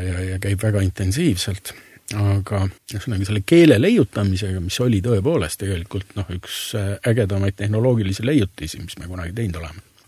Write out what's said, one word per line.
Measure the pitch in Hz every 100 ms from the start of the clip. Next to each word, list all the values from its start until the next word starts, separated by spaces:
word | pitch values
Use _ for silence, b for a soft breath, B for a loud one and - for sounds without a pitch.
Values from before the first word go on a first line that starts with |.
ja, | 92 90 92
ja | 95
käib | 98 98
väga | 110 104
intensiivselt. | 98 - 95 117 175 92 - 95 - B B B - 104
Aga | 101 98 95 101 95 - -
ühesõnaga | 101 - 98 98
selle | 107
keele | - 170 160 107
leiutamisega, | 175 233 127 - 101 92 101 92
mis | 90 -
oli | 123 104
tõepoolest | 113 107 101 170 80 -
tegelikult, | 98 90 87 98 - 104
noh, | 90
üks, | 92 - - - 110
äh, | 98 101 123
ägedamaid | 113 98 98 98 -
tehnoloogilisi | 104 110 127 120 98 101
leiutisi, | 117 151 98 - 78 -
mis | 85 -
me |
kunagi | 87 90 87 104
teinud | 110 82
oleme. | 80 82 - _